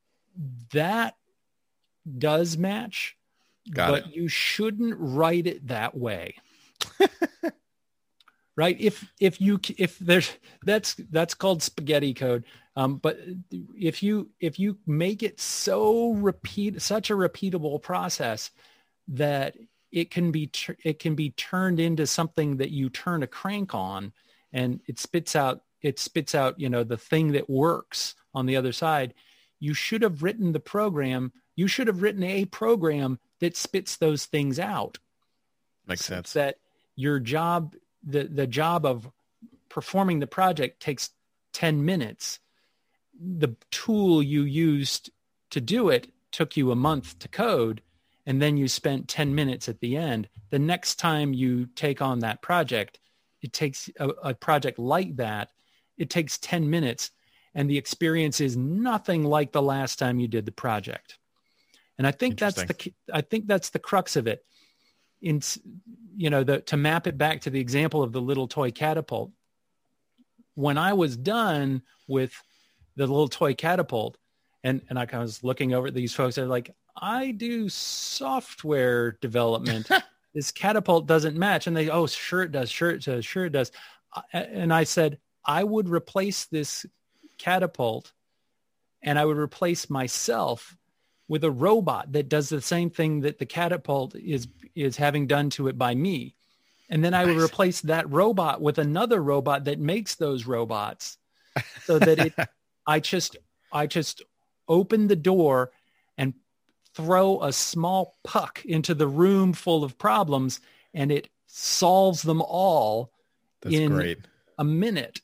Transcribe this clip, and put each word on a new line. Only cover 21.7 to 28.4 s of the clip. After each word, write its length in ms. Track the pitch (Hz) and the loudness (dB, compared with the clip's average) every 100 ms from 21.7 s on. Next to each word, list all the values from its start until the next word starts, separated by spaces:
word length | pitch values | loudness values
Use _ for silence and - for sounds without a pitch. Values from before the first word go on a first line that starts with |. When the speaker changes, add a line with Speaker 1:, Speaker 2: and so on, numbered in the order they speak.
| 165 | 2
Speaker 1:
into 260 | 170 160 143 | 2 2 0
something 500 | - 165 - 151 135 | 0 -2 0 0 0
that 140 | 135 | -2
you 180 | 147 131 | -2 -4
turn 340 | - - 170 | -4 -4 -2
a 40 | 127 | -4
crank 480 | - 190 208 196 | -6 -6 -4 -4
on 400 | 107 92 95 98 - _ _ _ | -4 -4 -6 -8 -14 _ _ _
and 260 | 127 127 123 - | -4 -2 -4 -8
it 120 | 120 | -10
spits 380 | - 175 165 160 | -4 -4 0 0
out, 240 | 135 - _ _ | 2 -2 _ _
it 160 | 147 127 | -4 -4
spits 360 | - 170 143 | -4 -6 -2
out, 240 | 151 131 - | 0 0 0
you 120 | 135 | -2
know, 120 | 120 | -2
the 140 | 117 113 | -2 -4
thing 360 | - 160 156 | -2 2 2
that 180 | 143 - | 2 0
works 640 | 135 160 - - - - - _ | 2 2 0 -4 -8 -8 -10 _
on 120 | 135 | -4